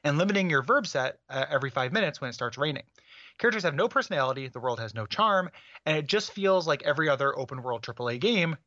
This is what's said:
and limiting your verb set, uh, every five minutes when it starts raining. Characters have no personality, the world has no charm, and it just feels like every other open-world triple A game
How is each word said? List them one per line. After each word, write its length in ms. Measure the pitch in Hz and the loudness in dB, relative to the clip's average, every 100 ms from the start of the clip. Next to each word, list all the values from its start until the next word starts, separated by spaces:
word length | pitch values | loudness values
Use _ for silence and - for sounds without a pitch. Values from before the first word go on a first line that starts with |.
and 140 | 147 147 | 0 2
limiting 300 | 196 202 180 | 4 2 2
your 140 | 143 | 2
verb 240 | 127 277 185 | 4 2 2
set, 320 | 143 123 - - | -2 -2 -6 -8
uh, 180 | 135 135 | -4 -2
every 200 | 143 135 | -2 -2
five 220 | 135 127 | -2 -2
minutes 280 | 208 180 - | 0 -2 -4
when 100 | 127 | -8
it 40 | |
starts 220 | 113 120 131 | -6 -6 -2
raining. 280 | 151 139 - _ _ - - - | -2 -4 -10 _ _ -20 -20 0
Characters 240 | 233 220 | 0 2
have 120 | 175 | 0
no 140 | 143 233 | 0 0
personality, 600 | 269 - 156 131 131 131 | 0 0 0 0 0 -6
the 120 | 123 | -4
world 180 | 123 117 | -4 -2
has 160 | 113 | -4
no 120 | 110 104 | -6 -4
charm, 440 | - 220 190 185 - - - 151 | 2 4 4 0 -8 -20 -8 -2
and 100 | 156 | -2
it 100 | 147 | 0
just 260 | 208 - | -2 -2
feels 340 | - 196 185 160 | -2 2 4 2
like 160 | 143 | 0
every 260 | 147 143 156 | 0 0 2
other 280 | 135 139 135 | 2 2 0
open-world 460 | 131 131 123 117 | -6 -6 -6 -6
triple 260 | - 117 123 | -6 -6 -4
A 100 | 120 | 0
game 380 | 202 214 165 151 | 2 2 0 -2